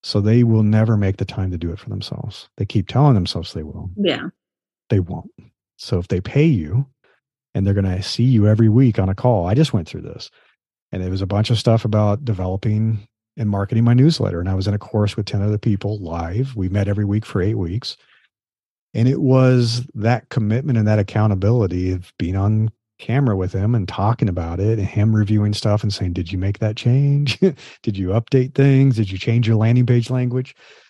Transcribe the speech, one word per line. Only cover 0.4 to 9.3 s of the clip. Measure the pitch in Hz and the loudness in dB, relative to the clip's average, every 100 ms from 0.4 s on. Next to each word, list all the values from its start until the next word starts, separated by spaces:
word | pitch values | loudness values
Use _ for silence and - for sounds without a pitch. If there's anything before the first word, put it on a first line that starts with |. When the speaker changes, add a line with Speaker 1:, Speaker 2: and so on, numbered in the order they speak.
Speaker 1:
will | 120 110 | 4 4
never | 107 110 110 107 | 4 2 2 2
make | 98 95 | 0 -2
the | |
time | 95 - 92 | -6 -4 -6
to | 87 | -4
do | 85 | -8
it | 85 | -8
for | - | -10
themselves. | 98 98 - - - - - | -10 -10 -10 -12 -14 -20 -8
They | |
keep | 104 107 87 | -4 -2 -2
telling | 123 147 | 2 4
themselves | 110 87 87 82 | 4 0 -6 -8
they | 82 | -10
will. | 76 - 92 90 | -12 -12 -12 -4
Speaker 2:
Yeah. | 196 123 - _ _ _ _ _ _ | -2 -2 -6 _ _ _ _ _ _
Speaker 1:
They | 104 | -2
won't. | 85 78 - - - _ _ _ | 0 -8 -12 -20 -20 _ _ _
So | - 90 | -4 -4
if | 87 | -2
they | 90 | -6
pay | - 139 160 | -2 2 2
you | 117 76 110 139 _ _ _ _ _ _ | 2 0 -4 -4 _ _ _ _ _ _
and | 104 98 | -2 0
they're | |
gonna | 101 95 92 | 0 0 -2
see | - - | -6 0
you | 123 117 104 | 2 4 4
every | 107 110 | 4 4
week | 113 131 - | 6 4 2
on | 95 | -2
a | |
call, | 95 123 | 0 0